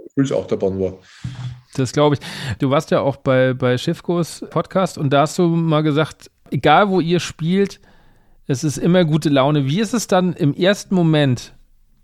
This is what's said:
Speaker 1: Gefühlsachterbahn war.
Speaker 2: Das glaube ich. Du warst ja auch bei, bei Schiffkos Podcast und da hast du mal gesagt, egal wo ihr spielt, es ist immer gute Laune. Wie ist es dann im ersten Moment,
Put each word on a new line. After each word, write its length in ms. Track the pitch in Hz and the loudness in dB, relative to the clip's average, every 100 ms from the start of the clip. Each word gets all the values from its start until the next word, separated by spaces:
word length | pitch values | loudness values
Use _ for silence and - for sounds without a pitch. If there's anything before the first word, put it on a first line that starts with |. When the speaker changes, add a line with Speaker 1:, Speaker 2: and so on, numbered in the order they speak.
| - | -6
Speaker 1:
Gefühlsachterbahn 720 | 139 131 110 - 104 98 95 | -2 -2 -2 -4 -2 -2 -2
war. 200 | 92 95 - - - - - - _ | -4 -6 -20 -16 -14 -12 -12 -14 _
Speaker 2:
Das 180 | - 127 | -4 -2
glaube 220 | 147 147 | 2 2
ich. 60 | 143 - - 135 98 | 2 -4 -10 -8 -4
Du 120 | 135 | 0
warst 220 | 147 - | 0 0
ja 80 | 156 | 0
auch 160 | 135 - | 0 -2
bei, 380 | 139 127 131 | 0 2 2
bei 220 | 127 123 123 | 0 0 0
Schiffkos 680 | 170 165 - 175 156 - - | -2 -4 -4 -2 -4 -8 -8
Podcast 460 | 160 - 190 196 - | -6 -4 -2 -2 -2
und 120 | 139 | 0
da 120 | 139 | 2
hast 140 | 151 - | 2 2
du 100 | 170 | 0
mal 320 | 170 165 151 | 2 2 2
gesagt, 480 | 156 147 147 - - _ _ | 2 0 -2 -6 -20 _ _
egal 400 | 147 151 165 202 | 0 4 4 4
wo 100 | 185 | 2
ihr 180 | 170 175 | 0 -2
spielt, 600 | - - 160 196 196 - _ _ _ _ _ _ - | -2 -6 -2 0 0 -4 _ _ _ _ _ _ -6
es 160 | 127 | -2
ist 160 | 151 - | -2 0
immer 260 | - 180 | 2 2
gute 260 | 160 156 156 | 2 0 2
Laune. 360 | 143 139 151 135 | 2 2 0 0
Wie 140 | 180 | -2
ist 140 | 214 | -2
es 120 | 233 - | -4 0
dann 260 | 185 180 | 0 0
im 200 | 156 147 | 0 -2
ersten 400 | 143 180 202 - | 2 0 0 -2
Moment, 600 | 185 165 151 139 120 - - _ _ _ _ | 0 2 2 2 -2 -6 -20 _ _ _ _